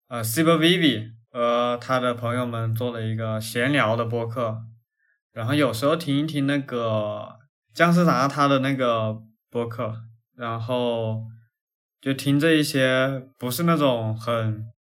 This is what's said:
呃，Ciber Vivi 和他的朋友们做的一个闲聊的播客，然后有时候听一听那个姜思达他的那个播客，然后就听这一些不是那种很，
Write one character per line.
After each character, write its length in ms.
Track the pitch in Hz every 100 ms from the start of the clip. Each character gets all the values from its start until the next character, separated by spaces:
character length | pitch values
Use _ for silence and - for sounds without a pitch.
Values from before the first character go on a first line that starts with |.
| _
呃， 140 | 120
Ciber 340 | 113 135 160 165
Vivi 540 | 165 180 156 113 110 - _
和 480 | 120 120 120 120 120
他 200 | - 131
的 140 | 123
朋 200 | 117 117 123
友 100 | 123
们 280 | 117 113
做 180 | 113 123
的 120 | 117
一 120 | 110 110
个 240 | 113 110
闲 320 | 110 120 127
聊 240 | 143 110 117
的 100 | 113
播 200 | 117 117
客， 320 | 113 113 110 113 - _ _ _ _ _
然 120 | 113 113
后 80 |
有 180 | 147 135
时 140 | 110 143
候 100 | 170
听 220 | 156 139
一 60 | 156
听 220 | 143 139
那 100 | 143
个 680 | 135 123 113 107 104 104 - - _ _ _
姜 200 | - 170
思 120 | 175 170
达 220 | 127 139
他 200 | 139 143
的 120 | 139
那 140 | 131
个 480 | 135 123 113 110 110 - _ _
播 160 | 120 117
客， 260 | 113 110 113 - - _ -
然 240 | 120 117
后 640 | 113 123 120 117 113 110 113 - _ _ _ _ _ _
就 100 | 135
听 260 | 135 139 143
这 140 | 165
一 100 | 156
些 580 | 151 139 131 131 131 135 - _
不 140 | 123
是 120 | 120
那 140 | 170 165
种 400 | 143 120 110 110
很， 480 | 117 117 110 107 - -